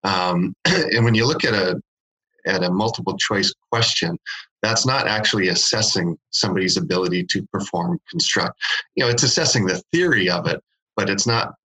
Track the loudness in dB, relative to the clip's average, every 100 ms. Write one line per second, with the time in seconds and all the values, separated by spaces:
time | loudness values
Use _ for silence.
0 | 0 0 0 0 -2 -2 0 0 0 2
1 | 4 4 2 0 0 2 0 -2 -8 _
2 | _ _ _ _ -2 0 0 2 0 -2
3 | -6 -6 -4 -2 -2 -4 _ 0 0 0
4 | -2 -4 -10 -16 -16 _ -2 0 2 0
5 | 0 0 0 0 0 2 0 0 0 0
6 | -2 -4 _ -2 0 0 0 0 0 0
7 | 0 0 -2 -4 -4 -6 -4 -2 -2 -4
8 | -4 -4 0 0 -2 -4 -4 -4 -4 0
9 | 2 2 2 2 2 2 0 -2 -2 0
10 | 2 2 2 0 -2 -4 _ _ _ -4
11 | -2 0 0 0 -2 -8